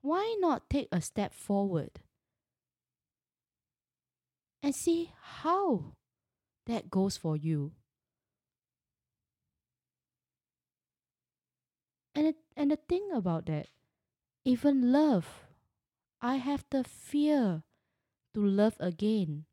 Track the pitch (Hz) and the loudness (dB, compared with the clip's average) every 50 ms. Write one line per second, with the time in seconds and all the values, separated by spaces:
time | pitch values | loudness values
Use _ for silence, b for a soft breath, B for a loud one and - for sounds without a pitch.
0 | - 277 320 370 415 453 466 415 370 339 277 - _ _ - 190 - - - 175 | -2 0 0 0 0 -2 -2 0 0 0 0 0 _ _ -2 -2 -2 -2 -4 -4
1 | 156 - _ - 202 - - - - - 202 196 202 202 180 160 - - _ - | -4 -4 _ -4 -6 -6 -6 -14 -4 -2 0 0 0 0 -2 -2 -4 -4 _ -20
2 | _ _ _ _ _ _ _ _ _ _ _ _ _ _ _ _ _ _ _ _ | _ _ _ _ _ _ _ _ _ _ _ _ _ _ _ _ _ _ _ _
3 | _ _ _ _ _ _ _ _ _ _ _ _ _ _ _ _ _ _ _ _ | _ _ _ _ _ _ _ _ _ _ _ _ _ _ _ _ _ _ _ _
4 | _ _ _ _ _ _ _ _ _ _ _ _ - 285 269 - - 339 330 339 | _ _ _ _ _ _ _ _ _ _ _ _ -4 -4 -4 0 0 0 0 0
5 | 339 - - - - - - - - 311 349 381 403 359 254 180 - - - _ | -2 -6 -10 -20 -20 -20 -18 -6 -2 0 0 2 2 2 0 0 -2 -8 -16 _
6 | _ _ _ _ _ _ _ _ _ _ _ _ _ - 233 220 - 175 - 190 | _ _ _ _ _ _ _ _ _ _ _ _ _ -6 -6 -6 -6 -4 -2 0
7 | 190 202 - - - 165 156 151 147 160 160 147 139 147 - _ _ _ _ _ | 0 0 -2 -4 -4 -4 -4 -2 -2 -2 -2 -2 -2 -6 -10 _ _ _ _ _
8 | _ _ _ _ _ _ _ _ _ _ _ _ _ _ _ _ _ _ _ _ | _ _ _ _ _ _ _ _ _ _ _ _ _ _ _ _ _ _ _ _
9 | _ _ _ _ _ _ _ _ _ _ _ _ _ _ _ _ _ _ _ _ | _ _ _ _ _ _ _ _ _ _ _ _ _ _ _ _ _ _ _ _
10 | _ _ _ _ _ _ _ _ _ _ _ _ _ _ _ _ _ _ _ _ | _ _ _ _ _ _ _ _ _ _ _ _ _ _ _ _ _ _ _ _
11 | _ _ _ _ _ _ _ _ _ _ _ _ _ _ _ _ _ _ _ _ | _ _ _ _ _ _ _ _ _ _ _ _ _ _ _ _ _ _ _ _
12 | _ _ _ 294 302 320 311 311 _ _ _ - 294 277 302 294 _ _ 349 359 | _ _ _ 0 0 0 0 _ _ _ _ -2 0 0 0 0 _ _ -4 -4
13 | 415 403 349 247 180 180 165 160 170 - 156 147 - - _ _ _ _ _ _ | -2 -4 -4 -2 0 0 -2 -2 -2 -4 -6 -6 -6 -10 _ _ _ _ _ _
14 | _ _ _ _ _ _ _ _ _ 262 254 233 - 285 277 269 247 240 254 285 | _ _ _ _ _ _ _ _ _ 0 0 4 4 2 4 4 4 4 6 6
15 | 311 302 247 185 165 - - - - - _ _ _ _ _ _ _ _ _ _ | 6 4 4 2 0 -2 -14 -20 -20 -20 _ _ _ _ _ _ _ _ _ _
16 | _ _ _ _ - 240 262 277 247 277 285 277 - _ - 269 254 - - - | _ _ _ _ -4 -2 -2 -2 -2 -2 -4 -4 -4 _ -4 -4 -4 -4 -10 -20
17 | - - - 294 294 302 302 285 240 202 170 160 - _ _ _ _ _ _ _ | -16 -4 -2 0 2 4 4 4 2 2 0 -2 -6 _ _ _ _ _ _ _
18 | _ _ _ _ _ _ _ 220 208 202 196 202 208 220 - - - 180 170 160 | _ _ _ _ _ _ _ 0 2 2 4 4 4 2 2 -2 -6 -6 -4 -2
19 | 202 214 220 214 185 156 151 147 156 _ | -2 0 0 0 0 -2 -4 -8 -10 _